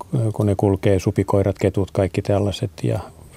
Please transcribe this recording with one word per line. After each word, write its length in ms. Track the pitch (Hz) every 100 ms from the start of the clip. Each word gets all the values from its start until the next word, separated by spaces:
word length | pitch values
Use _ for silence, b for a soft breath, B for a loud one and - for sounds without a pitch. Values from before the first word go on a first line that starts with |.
| - 135 110
kun 140 | - 104
ne 80 | 98
kulkee, 420 | 104 98 104 95
supikoirat, 600 | 110 101 95 101 98 -
ketut, 320 | 101 101 92
kaikki 320 | - 95 -
tällaiset 480 | - 101 101 - 104 -
ja 160 | 120 110 - - -